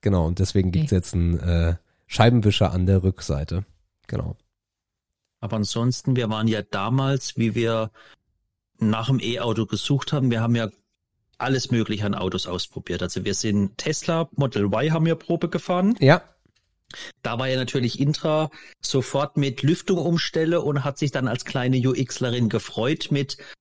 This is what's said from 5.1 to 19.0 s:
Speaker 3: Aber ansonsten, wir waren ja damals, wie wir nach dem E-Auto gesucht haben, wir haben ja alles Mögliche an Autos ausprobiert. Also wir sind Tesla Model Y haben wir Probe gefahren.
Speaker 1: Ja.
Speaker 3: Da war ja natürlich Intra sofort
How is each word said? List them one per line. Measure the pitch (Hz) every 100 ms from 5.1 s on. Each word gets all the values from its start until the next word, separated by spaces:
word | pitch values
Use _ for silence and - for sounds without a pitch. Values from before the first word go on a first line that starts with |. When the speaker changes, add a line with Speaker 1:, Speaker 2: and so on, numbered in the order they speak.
| _ _ _
Speaker 3:
Aber | 104 110
ansonsten, | 101 - 120 127 - 127
wir | 117
waren | 107 110
ja | 110
damals, | 101 101 101 131 135 139 - -
wie | 113 113
wir | 113 113 110 _ - _ _ _ _ _ _ _
nach | 110 110 117
dem | 131
E-Auto | 104 120 117 113 107
gesucht | 110 - 143 -
haben, | 147 131
wir | 117
haben | 117 117
ja | 110 - _ _ _ _ _ _
alles | 123 135 -
Mögliche | 120 110 110 104
an |
Autos | 98 92 92 -
ausprobiert. | 90 - - - 90
Also | 90 - 95
wir |
sind | 95 113 101 98 -
Tesla | - 151 - 165 165 -
Model | 139 110 101
Y | 104 151
haben | 160 165
wir | 165
Probe | - 170 170
gefahren. | 170 - 180 196 240
Speaker 1:
Ja. | 135 160 - _ _ _ _ _ _ - - -
Speaker 3:
Da | - 117
war | 131
ja | 131
natürlich | 127 139 123 -
Intra | 143 151 160 156 156 - - -
sofort | - 135